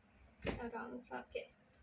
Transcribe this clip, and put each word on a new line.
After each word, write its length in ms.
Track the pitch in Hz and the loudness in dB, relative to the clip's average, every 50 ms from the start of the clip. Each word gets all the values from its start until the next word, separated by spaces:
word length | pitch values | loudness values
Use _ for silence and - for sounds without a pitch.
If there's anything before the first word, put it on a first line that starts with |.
| - - - - - - - - - - - - | -20 -20 -20 -18 -18 -18 -8 0 4 4 4 4
ఆ, 100 | 240 233 - | 2 2 2
లాంగ్ 280 | 226 226 240 254 247 | 0 0 0 -2 -4
ఫ్రాకే. 480 | - - 254 247 254 - - - - - - - - - - - | -2 0 -2 -2 -2 0 -2 -2 -2 -2 -10 -20 -20 -20 -20 -20